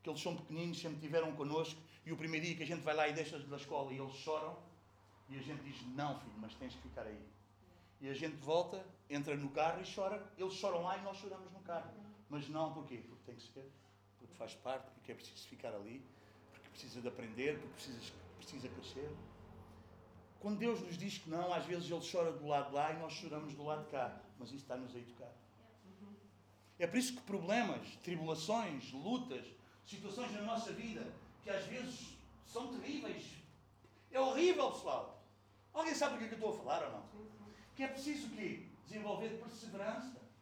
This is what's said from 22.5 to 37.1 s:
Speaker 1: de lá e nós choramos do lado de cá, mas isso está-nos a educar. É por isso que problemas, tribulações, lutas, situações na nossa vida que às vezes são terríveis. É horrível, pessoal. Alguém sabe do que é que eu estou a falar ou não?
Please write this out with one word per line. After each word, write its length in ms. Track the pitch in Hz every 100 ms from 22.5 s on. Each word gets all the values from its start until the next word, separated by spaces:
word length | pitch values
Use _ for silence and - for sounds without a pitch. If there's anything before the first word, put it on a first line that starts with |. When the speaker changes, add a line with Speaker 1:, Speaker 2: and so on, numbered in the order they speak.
| 143 139
Speaker 1:
de 60 | 139
lá 180 | 151
e 60 | 160
nós 140 | 160
choramos 420 | 147 165 151 151 143
do 80 |
lado 220 | 147 151 151
de 40 |
cá, 320 | 139 120 - - -
mas 120 | 120
isso 80 | 139
está-nos 380 | - 127 127 123
a 40 |
educar. 340 | 120 - 120 - - - - - 190 - 202 202 - - - - - -
É 80 | 170
por 140 | 220
isso 160 | 247 -
que 60 |
problemas, 760 | - 196 170 226 208 123 104 -
tribulações, 880 | - 175 160 156 - 226 202 139 113
lutas, 640 | 127 170 254 247 127 107 - - - -
situações 460 | 208 208 - 233
na 80 | 208
nossa 300 | 214 226 -
vida 340 | 170 226 - - - - -
que 60 | 208
às 160 | 196 -
vezes 520 | 247 - - - - - - -
são 220 | 233 269
terríveis. 560 | 226 - 294 - - - - - - - - - - -
É 80 | 262
horrível, 520 | 262 262 359 359 -
pessoal. 520 | - 165 131 - - - - - - -
Alguém 200 | 302 320
sabe 200 | 285 277
do 60 | 240
que 60 | 220
é 20 |
que 40 | 226
eu 40 |
estou 140 | 214
a 40 | -
falar 280 | 123 156 151
ou 60 |
não? 100 | 107 208